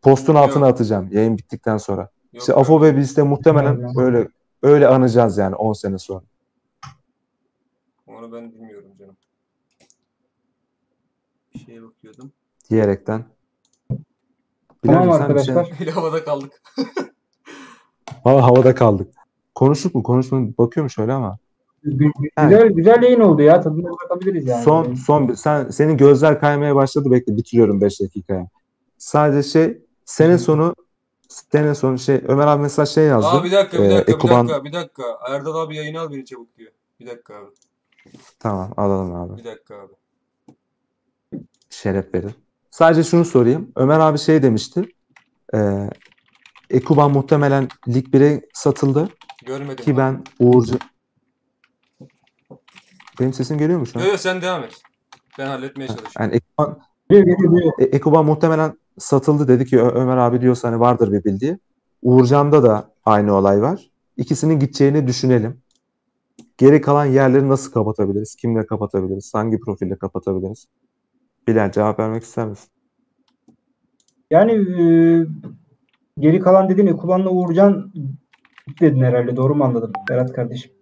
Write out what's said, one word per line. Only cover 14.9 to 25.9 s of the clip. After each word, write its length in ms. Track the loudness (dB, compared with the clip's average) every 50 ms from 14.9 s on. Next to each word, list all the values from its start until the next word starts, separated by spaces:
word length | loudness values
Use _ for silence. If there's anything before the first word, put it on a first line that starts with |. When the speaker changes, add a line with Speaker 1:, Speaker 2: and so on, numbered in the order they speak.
| 2 2 4
Speaker 1:
Bilal'cim 220 | 2 2 0 0
sen 100 | 0 -2
bir 40 | -2
şey 120 | -2 0 -2
Speaker 3:
arkadaşlar. 220 | -2 -4 -4 -10
Speaker 2:
<laughs> 40 | -10
Öyle 100 | -10 -8
havada 340 | -6 -6 -6 -4 -6 -6 -6
kaldık. 380 | -6 -8 -8 -8 -16 _ _ _ _ _ -12 -10 -10 _ -12 -12 -12 _ _ _ _ _ _ _ -20 -20 -20 -20 -20 -20 _ _ _ _ _ _ -20 -20 -2 _
Speaker 1:
Valla 180 | 4 4 6
havada 320 | 6 6 6 6 6 4 4
kaldık. 400 | 4 2 2 2 0 -4 -10 _ _ _ _ _ _ _ _ _
Konuştuk 400 | 0 0 0 0 0 -4 -6 -6
mu? 80 | -4
Konuşmadık. 560 | -4 -2 -2 -2 -2 -2 -4 -6 -6 -6 -2 -2
Bakıyorum 320 | -2 -2 -2 -6 -6 -6
şöyle 220 | -6 -6 -6 -6
ama. 260 | -4 -6 -6 -8 -10 -14 _ _ _ _ _ _ _ _ _
Speaker 3:
Gü-, 280 | -8 -2 0 0 0
gü-, 180 | 0 -4 -10 -8 _
Speaker 1:
Ha. 80 | 0 4 6
Speaker 3:
güzel, 200 | 6 6 6 4
güzel 340 | 2 2 4 4 6 6
yayın 180 | 6 4 4 4
oldu 220 | 4 4 4 6
ya. 180 | 6 6 6 4
Tadına 280 | 2 -2 -4 -4 -6 -8
bakabiliriz 560 | -12 -12 -8 -8 -8 -6 -4 -4 -4 -4 -4
yani. 160 | -4 -4 0
Speaker 1:
Son, 320 | 0 2 2 2 0 -2 -8
son 340 | -8 -2 0 0 0 0 -2
bir... 60 | -4
sen, 340 | -4 -4 -2 -2 -2 -4 -6
senin 280 | -2 -2 0 0